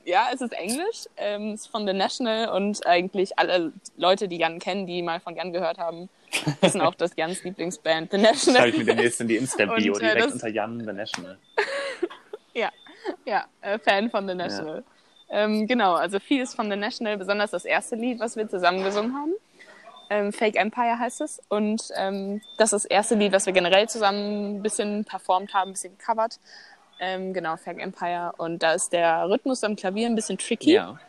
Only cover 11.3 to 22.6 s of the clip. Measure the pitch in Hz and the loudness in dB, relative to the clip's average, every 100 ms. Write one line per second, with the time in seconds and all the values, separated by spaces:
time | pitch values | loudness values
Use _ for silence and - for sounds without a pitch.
11.3 | 95 _ - 427 554 554 508 349 - - | -18 _ -4 -4 -4 -6 -6 -8 -8 -18
12.3 | 427 _ 254 208 - - 349 427 370 - | -20 _ -4 -4 -6 -18 -12 -10 -10 -4
13.3 | 196 - _ - 214 - 202 233 220 196 | -4 -4 _ -6 0 2 4 2 -2 -2
14.3 | 180 180 202 156 156 - _ _ _ - | -4 -4 -6 -6 -10 -12 _ _ _ -6
15.3 | 202 214 214 214 247 196 165 170 196 - | 0 2 2 2 2 4 4 2 -2 0
16.3 | 277 254 - 214 202 208 - 220 208 190 | 0 0 -4 -4 -2 -4 -4 -4 -2 -2
17.3 | 208 208 175 - 160 - 226 240 240 233 | 0 0 -2 0 0 0 -4 -4 -2 -4
18.3 | 226 214 190 175 185 190 208 226 269 302 | -4 -6 0 2 2 0 0 -2 -4 -4
19.3 | 403 - - - - - - - 208 202 | -6 -8 -20 -20 -20 -20 -18 -4 -2 0
20.3 | 208 214 208 202 247 233 233 233 - 302 | 0 0 2 0 0 -2 0 -4 -4 -8
21.3 | - - 208 214 220 - - 190 196 196 | -10 -4 0 0 -2 -4 -4 -4 -4 -6
22.3 | 208 - - | -8 -4 2